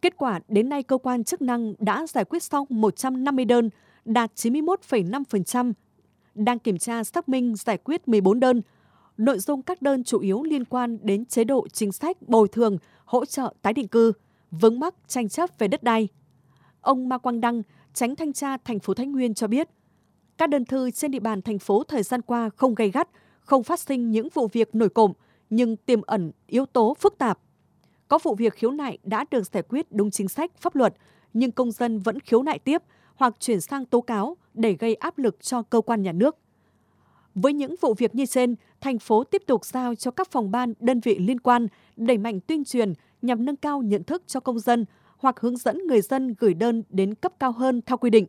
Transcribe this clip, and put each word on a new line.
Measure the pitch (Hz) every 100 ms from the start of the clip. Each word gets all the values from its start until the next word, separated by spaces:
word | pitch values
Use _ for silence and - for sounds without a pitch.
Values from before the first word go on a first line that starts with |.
Kết | 349 -
quả, | 269 185 -
đến | 214 240
nay | 285
cơ | 262 262
quan | 254 247
chức | 220 359
năng | 254 240 226 202
đã | 214 202 320
giải | 254
quyết | 202 339
xong | - 285 277
một | 233 220 233
trăm | 262 262
năm | 262 269
mươi |
đơn, | 240 240 233 - _ _
đạt | - 226 226
chín | - 233
mươi | 269
mốt | 311 392
phẩy | - 240
năm | 175 254
phần | 277 214
trăm. | 175 247 247 208 _ _ _ _ _
Đang | - 214 240
kiểm | 233 180
tra | - 233
xác | 220 349 339
minh | 262 247 214
giải | - 196
quyết | - 320 -
mười | 220
bốn | 190 226
đơn. | 254 247 - _ _ _ _ -
Nội | 220 226
dung | 196 285
các | - 359
đơn | 277 269
chủ | 240 214
yếu | 190 196
liên | 311 294
quan | 247 247 240 226
đến | 214 202
chế | 240 -
độ | 226 269 -
chính | - 208
sách, | 190 302 370 -
bồi | 226 208
thường, | - 233 190 _ _
hỗ | _ 247
trợ | 262 - 247 -
tái | -
định | 233 226
cư, | 233 226 214 _ _ _
vướng | 160 220 233
mắc | 320 - _
tranh | 254 220
chấp | - 349 _
về | 214
đất | 277
đai. | 233 226 214 _ _ _ _ _ _ _
Ông | - 262 254
Ma | 254
Quang | 254 240
Đăng, | 233 240 208 _ _
Chánh | - 240 277
Thanh | 311
tra | 277 277 269
thành | - 220
phố | -
Thái | 190 269
Nguyên | 277 247
cho | 208 214
biết, | 240 320 _ _ _ _ _ _ _
các | 320
đơn | 285
thư | 240 269 254
trên | - 302
địa | 262
bàn | 214 208
thành | 208 208
phố | - 208
thời | 285 277
gian | 196 254
qua | - 240 226 -
không | 262
gay | 220 214
gắt, | 208 349 _ _ _
không | - 269
phát | 226 339
sinh | - 269 233
những | 214 254
vụ | 330 226
việc | 233 220
nổi | 220 214
cộm, | - 214 - _ _ _
nhưng | 220 247 220
tiềm | - 233
ẩn | - 214 165 - _
yếu | 226 269
tố | 262 220 -
phức | 403 -
tạp. | 233 185 _ _ _ _ _ _ _
Có | 208
vụ | 330
việc | 208 226
khiếu | - 226
nại | 285 277 190
đã | - 220 294
được | 262 185
giải | 208 170
quyết | 262 330
đúng | 208 208
chính | - 196
sách, | - 277 _
pháp | 349 285
luật, | 226 - _ _ _
nhưng | 220 254
công | - 240
dân | 208 240 220
vẫn | 190 220
khiếu | - 226
nại | 277 -
tiếp | - 320 _ _ _
hoặc | _ 254 -
chuyển | - 214
sang | - 277
tố | 254 240
cáo | 240 220 220 349 _
để | - 226 175
gây | 226
áp | 220 320 -
lực | 247 -
cho | - 247
cơ | 220 233
quan | 220 233
nhà | 190
nước. | 165 254 - _ _ _ _ _ _ _ _ _
Với | - 233
những | 294 269 339
vụ | 330
việc | 294 226
như | 220 269
trên, | 262 247 240 _ _
thành | 277 240
phố | - 214
tiếp | 262 392 -
tục | 240
giao | - 254 247
cho | 233 254
các | 247 381
phòng | 269 208
ban, | 233 247 220
đơn | 233 247
vị | 233 190
liên | 185 247
quan | 254 240 233 _ _ -
đẩy | 226 240
mạnh | 214 196
tuyên | - 320
truyền | 277 247 214 165 _ _
nhằm | 240 240
nâng | 247 285
cao | 294 285
nhận | 226 202
thức | 170 349 _
cho | 233
công | - 233
dân | 214 240 214 _ _ _
hoặc | 269 247
hướng | 233 247
dẫn | 240 294 370
người | 247
dân | 196 262 262 214
gửi | 226
đơn | 165 233 233 208
đến | 196 196
cấp | 214 370 _
cao | 269
hơn | 233 262 247 -
theo | 254
quy | 240
định. | 220